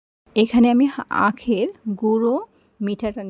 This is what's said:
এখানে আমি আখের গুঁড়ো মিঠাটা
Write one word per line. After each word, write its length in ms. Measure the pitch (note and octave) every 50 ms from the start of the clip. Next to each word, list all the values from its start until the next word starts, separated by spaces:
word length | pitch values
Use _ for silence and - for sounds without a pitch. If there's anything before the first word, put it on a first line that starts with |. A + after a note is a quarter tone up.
| _ _ _ _ _ _ -
এখানে 320 | G#3+ A3 A3+ - A#3+ A#3 A#3+ A#3+
আমি 100 | A#3+ C#4 C#4 - - - - - - G3 G#3
আখের 380 | A3 - - B3 A3 F3+ A#3 F#4 G4+ - - A3+ G3+ F3+
গুঁড়ো 340 | A3+ G#3+ A3 A3+ A#3 A#3 B3+ E4 A4 - _ _ _ _ _ -
মিঠাটা 440 | G#3 G3+ G#3 - A#3+ G#3+ G#3 A#3 G3